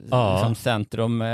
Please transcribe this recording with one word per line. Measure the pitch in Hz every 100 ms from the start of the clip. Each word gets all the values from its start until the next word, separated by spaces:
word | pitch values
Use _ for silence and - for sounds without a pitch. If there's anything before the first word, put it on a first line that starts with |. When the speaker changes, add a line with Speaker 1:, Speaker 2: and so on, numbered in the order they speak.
| -
Speaker 1:
Ja. | 127 110
Speaker 2:
eh, | 92
liksom | 113 113
centrum. | - 110 104 113 113 117
Eh, | 113